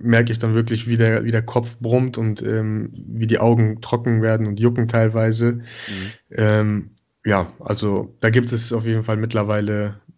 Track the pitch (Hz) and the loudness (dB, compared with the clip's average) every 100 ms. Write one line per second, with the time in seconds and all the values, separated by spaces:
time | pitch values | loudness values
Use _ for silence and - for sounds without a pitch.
0 | 120 117 117 113 113 110 113 113 113 117 | 2 4 4 0 0 0 0 -2 -2 2
1 | 113 110 110 113 113 123 117 - 117 123 | 4 2 0 -2 0 -2 -4 -6 0 2
2 | 127 123 113 107 107 110 107 107 110 113 | 0 -2 -4 -4 -4 -2 -2 -4 -6 -12
3 | - 113 113 113 117 117 110 110 - 120 | -10 -4 0 2 4 4 2 0 -4 -2
4 | 120 113 110 113 107 101 120 120 113 117 | 0 0 2 0 0 0 0 2 0 2
5 | 113 113 113 110 117 120 117 - - 98 | 2 2 0 2 0 -2 -8 -16 -12 -10
6 | 98 - _ - 107 107 107 104 98 _ | -10 -12 _ 0 2 4 2 -2 -6 _
7 | _ _ - 98 90 - - 107 107 101 | _ _ 0 2 0 -6 -6 -4 -2 -2
8 | 101 - - 117 120 117 117 117 113 113 | -4 -2 2 2 2 -4 -4 -4 -2 -2
9 | 110 110 110 113 104 104 104 104 104 104 | -2 -2 -2 -2 0 0 -2 -2 -4 -8
10 | _ | _